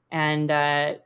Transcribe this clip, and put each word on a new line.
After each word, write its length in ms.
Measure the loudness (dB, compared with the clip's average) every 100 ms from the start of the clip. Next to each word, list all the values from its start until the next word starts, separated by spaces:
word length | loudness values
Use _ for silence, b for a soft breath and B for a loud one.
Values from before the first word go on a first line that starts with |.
| _
and, 400 | -4 -2 0 0
uh, 460 | 2 2 0 -2 -4